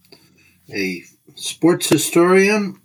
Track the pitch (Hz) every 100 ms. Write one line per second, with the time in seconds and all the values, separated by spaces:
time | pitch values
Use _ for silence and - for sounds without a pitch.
0 | _ _ _ _ _ _ - 107 95 90
1 | - _ _ - - - 160 175 - 160
2 | - 170 175 190 196 214 202 -